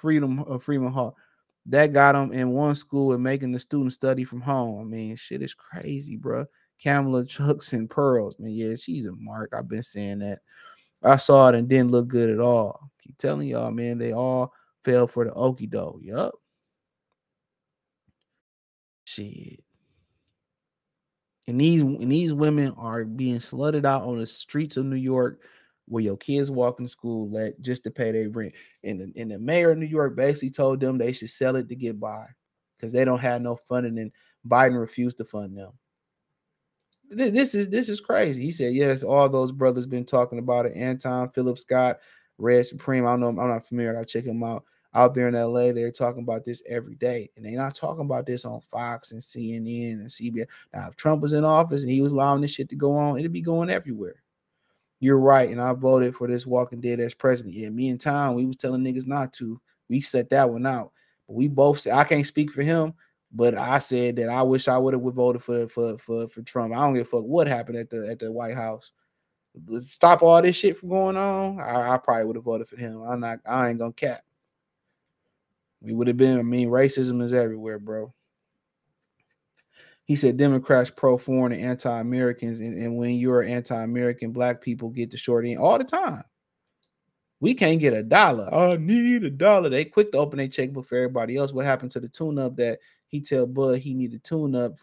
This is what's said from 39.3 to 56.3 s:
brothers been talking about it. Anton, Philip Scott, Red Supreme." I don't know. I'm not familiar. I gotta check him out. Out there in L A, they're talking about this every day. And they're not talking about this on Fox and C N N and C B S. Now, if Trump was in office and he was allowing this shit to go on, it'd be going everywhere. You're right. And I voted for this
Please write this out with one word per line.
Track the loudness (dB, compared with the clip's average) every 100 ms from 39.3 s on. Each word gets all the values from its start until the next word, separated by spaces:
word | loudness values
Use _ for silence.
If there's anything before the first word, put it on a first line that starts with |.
| 4 -2
brothers | 2 2 2 -4
been | -6 0
talking | 0 0 -2
about | -2 0
it. | 0
Anton, | -2 -4 -4 -4 -4 -4
Philip | -2 -2 -4
Scott, | 0 2 2 0 _ _ _ _
Red | 4 4 4
Supreme." | -4 -2 0 2
I |
don't | 0
know. | 0
I'm | -2 -2
not | -4 -6
familiar. | -6 -4
I |
gotta | -6 -6
check | -6
him | -6 -6
out. | -6 -8 -12 _ _
Out | 4 4
there | 6 0
in |
L | 0 0 2
A, | 2
they're | 0 -4
talking | -2 -4 -4
about | -6 -8
this | -8 -12 -8
every | -10 -10
day. | -4 -4 -4 -8 -16
And |
they're | -10 -6
not | -6
talking | -6 -8 -6
about | -4 -4 -4
this | -8
on | -8 -12
Fox | _ -10 -8 -8 -12
and | -12
C | -12 -10 -8
N | -8 -8
N | -6 -8 -8
and | -10
C | -10 -8
B | -8
S. | -10 -14 _
Now, | -12 -12
if | -4
Trump | 0 0
was | 2
in | 0
office | 4 4 2 0
and | 0
he | 2
was | 2
allowing | 2 2 2
this | 0
shit | -4 -8
to | -2
go | 0 2
on, | 0 -2
it'd | -4
be | -4
going | -2 0 0
everywhere. | -2 -4 -10 -10 -12 _ _ _ _ _ _ _ _
You're | 4 6
right. | 8 8 6
And | 0
I | -2
voted | 0 4 4 4
for | -2
this | -4